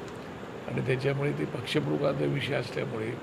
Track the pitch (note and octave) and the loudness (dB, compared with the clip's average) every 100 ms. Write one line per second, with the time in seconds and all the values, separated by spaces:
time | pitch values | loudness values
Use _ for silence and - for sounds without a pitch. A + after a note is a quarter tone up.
0 | - - - - - - - C3 C3 B2+ | -8 -10 -10 -10 -8 -8 -4 -2 2 2
1 | C#3 C#3 C#3+ C#3+ D3+ - - D3+ C#3+ D3+ | 4 2 2 0 -2 -2 0 2 2 2
2 | D3 D3 C#3+ C#3+ - C3+ C3 - C3 A#2 | 2 4 2 2 2 0 0 -2 -2 -2
3 | A2 B2+ | -2 -4